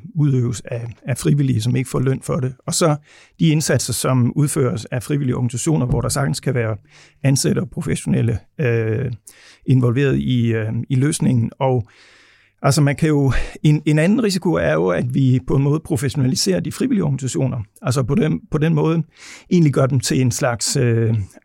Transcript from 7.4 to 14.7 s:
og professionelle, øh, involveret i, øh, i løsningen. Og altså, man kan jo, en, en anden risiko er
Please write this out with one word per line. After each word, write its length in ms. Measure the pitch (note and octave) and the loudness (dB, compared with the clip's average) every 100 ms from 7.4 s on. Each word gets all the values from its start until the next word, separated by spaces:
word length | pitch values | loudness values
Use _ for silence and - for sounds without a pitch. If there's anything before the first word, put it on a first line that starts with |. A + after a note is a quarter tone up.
| D#3 - | 0 -2
og 100 | D3 | -4
professionelle, 680 | - - - - C3+ A#2 A2+ - - | -8 -6 -6 -2 0 0 -2 -8 -4
øh, 520 | C3+ A#2 A2 A2 B2 A#2 - - - - - | -2 0 0 -2 -4 -8 -14 -20 -20 -16 0
involveret 520 | C3+ B2 A#2+ C#3+ C3+ | 2 4 2 0 0
i, 360 | C#3+ B2+ A#2 | 0 0 0
øh, 140 | A2+ A2 A#2+ - | 0 -2 -6 -2
i 60 | C3 | 0
løsningen. 560 | C#3+ E3+ - B2+ A2+ - | 0 0 0 2 0 -2
Og 280 | C3+ B2+ G#2+ - - - _ _ _ _ | 0 0 -4 -12 -20 -20 _ _ _ _
altså, 200 | C#3+ C#3 | 0 2
man 140 | C#3+ C#3+ | 2 2
kan 140 | D#3+ | 2
jo, 220 | D3 C#3 A#2 - - | 2 2 2 -2 0
en, 180 | D#3 D3+ D3+ | 2 2 2
en 140 | D3+ | 2
anden 240 | E3 G#3+ | 4 2
risiko 300 | A3 F#3+ F3+ | 2 0 0
er 200 | D#3+ D#3+ | 0 0